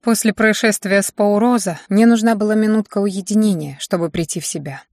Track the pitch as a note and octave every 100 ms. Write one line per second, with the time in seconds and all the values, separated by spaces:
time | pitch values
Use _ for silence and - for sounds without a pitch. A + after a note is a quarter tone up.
0 | - A3 A3 G3 A3 G#3 A3+ G3+ F#3+ G3
1 | G3 - G#3 G#3 A#3+ A#3+ F#3 D#3 - G3
2 | A#3 A#3 A3+ G#3+ G#3+ A3 G#3+ G#3+ G#3 G#3
3 | G3+ F#3+ F#3 G#3+ G#3+ F3 D3 C3+ - F3+
4 | E3 F3 D#3+ F3 - E3+ C#3+ - _